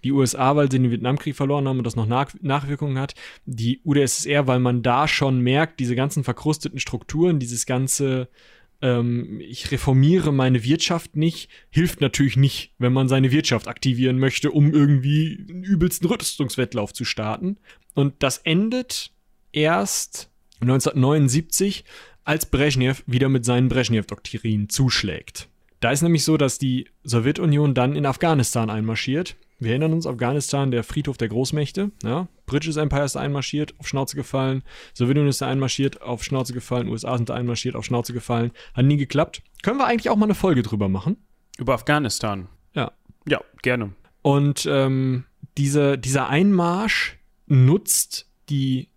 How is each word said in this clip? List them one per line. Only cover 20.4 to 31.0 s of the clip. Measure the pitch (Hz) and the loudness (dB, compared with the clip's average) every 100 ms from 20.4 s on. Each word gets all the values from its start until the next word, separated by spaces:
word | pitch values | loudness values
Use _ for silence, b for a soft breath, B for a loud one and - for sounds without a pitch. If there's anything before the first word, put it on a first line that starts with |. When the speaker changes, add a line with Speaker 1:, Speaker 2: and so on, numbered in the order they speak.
| _ _ | _ _
Speaker 1:
neunzehnhundertneunundsiebzig, | 120 131 147 135 127 156 139 135 160 - 196 196 B B B B | 2 2 2 2 2 4 2 0 -2 -2 -2 -4 B B B B
als | - 151 - | -4 -2 0
Brezhnev | 131 147 131 127 135 - | 2 2 2 0 -2 -2
wieder | 127 135 | 2 2
mit | 135 117 | 2 2
seinen | 123 127 | 2 2
Brezhnev-Doktrinen | 123 113 113 98 104 - 110 113 107 104 | 2 0 0 -2 -10 -10 -8 -2 -2 -2
zuschlägt. | - 131 - 101 78 - - - _ _ _ | 0 0 0 -4 -6 -12 -18 -18 _ _ _
Da | 117 | -2
ist | 143 | 2
nämlich | 165 165 | 2 2
so, | 139 156 | 2 2
dass | 135 - | 2 0
die | 135 127 - _ | -2 -2 -4 _
Sowjetunion | 139 117 117 151 175 147 147 | -2 0 0 0 2 2 2
dann | 127 123 147 | 2 0 0
in | 143 | -2
Afghanistan | 131 170 151 117 120 110 | 0 2 2 2 0 -2
einmarschiert. | 107 110 110 - 139 185 - _ _ | -2 -4 -4 -4 -4 -4 -12 _ _
Wir | 113 | -4
erinnern | 123 160 | 0 0
uns, | 160 160 | 0 -4
Afghanistan, | 120 120 143 - 139 135 | -4 -2 -2 -2 -2 0
der | 120 | -2
Friedhof | 110 - | -2 -6